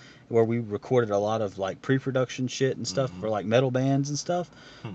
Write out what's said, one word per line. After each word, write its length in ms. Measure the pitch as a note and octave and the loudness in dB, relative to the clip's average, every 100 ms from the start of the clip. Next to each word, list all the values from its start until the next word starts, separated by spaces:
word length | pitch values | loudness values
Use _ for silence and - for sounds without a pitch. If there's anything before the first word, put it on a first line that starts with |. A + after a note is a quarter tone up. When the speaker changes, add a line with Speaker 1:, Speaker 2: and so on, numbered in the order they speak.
| - - - | -20 -20 0
Speaker 1:
where 160 | A#2 | 2
we 140 | A2+ A#2 | 4 2
recorded 520 | G#2+ G#2 - B2+ A2 | -2 -6 2 2 4
a 60 | G2+ | 2
lot 220 | G#2 A2 | 2 0
of, 160 | G2+ F#2+ | -2 -2
like, 220 | F#2+ E2+ | -4 -4
pre-production 680 | - C3+ C3+ B2+ B2 - B2+ | 0 0 2 0 -2 -2 -4
shit 280 | - C3 - | 0 -2 -2
and 100 | A#2+ | -4
stuff 240 | - B2+ | -4 -4
Speaker 2:
Mm-hmm. 80 | F2+ | -4
Speaker 1:
for, 100 | A2 | -4
like, 160 | G#2 F#2+ | -2 2
metal 240 | A#2+ C3 | 2 4
bands 400 | B2+ C3+ C#3 C#3+ | 2 2 2 0
and 80 | C#3+ | -4
stuff. 320 | - F3 E3+ - - - | -4 -4 -4 -14 -20 -14
Speaker 2:
Hmm. 80 | A#2 | -14